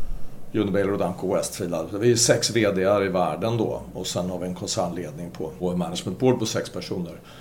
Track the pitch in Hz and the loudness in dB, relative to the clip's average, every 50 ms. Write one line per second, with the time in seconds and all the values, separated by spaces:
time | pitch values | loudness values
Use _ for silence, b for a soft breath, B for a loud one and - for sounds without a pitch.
0 | B B B B B B B B B - - 110 104 101 92 101 98 98 101 95 | B B B B B B B B B -2 0 0 0 2 2 2 2 2 2 0
1 | 98 87 87 - 95 92 98 82 - - - - 98 87 85 82 80 82 101 101 | 0 -2 -2 -2 -2 0 0 0 0 -2 -4 -4 -4 -4 -2 -4 -4 -4 -2 2
2 | 110 123 120 110 - - 127 - - - 110 117 107 101 92 95 92 98 104 101 | 4 4 6 6 6 4 4 4 4 2 2 4 4 4 4 4 4 4 4 4
3 | 98 95 90 92 87 80 76 82 101 113 120 113 104 71 62 57 - - - 120 | 4 2 2 2 2 2 0 -2 -2 0 0 2 0 0 -2 -4 -8 -8 -8 -8
4 | - - - 101 90 92 92 87 87 90 90 - 101 92 - 101 90 87 82 90 | -6 -4 -4 -2 -2 -2 -4 -4 -4 -6 -6 -6 -6 -4 -2 -2 -2 -2 -2 -6
5 | 87 78 73 80 87 85 - - - 80 - - 90 92 87 90 87 82 87 90 | -8 -8 -8 -10 -10 -10 -8 -8 -8 -8 -6 -2 -2 0 0 0 -2 -2 -4 -6
6 | - 104 90 - 127 127 123 - 110 - - 92 - - - 90 - - 107 95 | -6 -6 -2 2 4 4 4 4 2 -2 -2 -4 -4 -4 -8 -8 -8 -6 -6 -6
7 | 87 82 76 - B B B B | -6 -8 -10 -14 B B B B